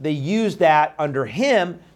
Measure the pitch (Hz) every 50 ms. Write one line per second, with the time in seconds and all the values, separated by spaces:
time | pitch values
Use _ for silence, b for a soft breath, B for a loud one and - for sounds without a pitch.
0 | 135 156 151 143 135 160 208 226 226 202 - - 175 160 151 151 151 - - -
1 | 151 147 135 135 131 110 110 175 262 190 240 202 175 175 175 b b b b